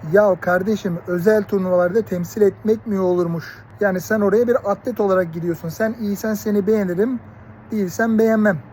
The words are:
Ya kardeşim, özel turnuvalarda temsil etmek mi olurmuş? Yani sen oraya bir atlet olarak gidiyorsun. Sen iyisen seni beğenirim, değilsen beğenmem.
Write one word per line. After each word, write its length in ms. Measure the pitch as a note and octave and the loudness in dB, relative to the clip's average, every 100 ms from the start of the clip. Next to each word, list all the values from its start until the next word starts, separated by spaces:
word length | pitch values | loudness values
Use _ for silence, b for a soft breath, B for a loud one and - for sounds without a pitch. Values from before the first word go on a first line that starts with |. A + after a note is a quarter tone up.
| D#3 | 4
Ya 240 | F#3+ G#3 F3+ | 4 4 2
kardeşim, 560 | - F3+ F#3+ G#3 G3 E3+ - | 0 0 0 -2 -4 -6 -4
özel 360 | F3+ F3+ G#3+ | 0 2 2
turnuvalarda 580 | G3+ G3 F#3 F3+ F3+ G#3+ | 0 -2 0 2 2 0
temsil 400 | G#3+ F3+ E3+ - | -2 -6 -6 0
etmek 460 | G3+ F#3+ G#3+ A3 A3+ | 0 2 -2 -2 -2
mi 120 | G3 | -2
olurmuş? 460 | F#3 F3+ E3+ E3 - - - - | 0 0 0 -4 -10 -18 -20 -2
Yani 220 | G3+ F#3 | -2 -2
sen 200 | - G#3+ | -2 0
oraya 260 | G3+ G#3+ A#3+ | 2 2 2
bir 240 | A#3+ G3+ | 0 0
atlet 280 | G3 - A3 | -2 -4 -2
olarak 340 | G3+ F#3 F3 | 2 2 0
gidiyorsun. 360 | E3 E3+ E3 E3 | -4 -4 -4 -8
Sen 260 | - A3 A#3 | -4 -4 -2
iyisen 320 | G#3 G3+ A3 | -6 -4 -4
seni 340 | G#3 A3 G#3 F#3+ | -4 0 0 2
beğenirim, 520 | A3 F#3+ F3 A#3 B3 - - - - - | 2 0 0 0 -2 -10 -20 -20 -20 -8
değilsen 480 | A3 F#3 E3+ A3+ A3 | -4 -4 -2 0 2
beğenmem. 380 | A3 A3 G#3 D#3+ - | 4 4 2 0 -6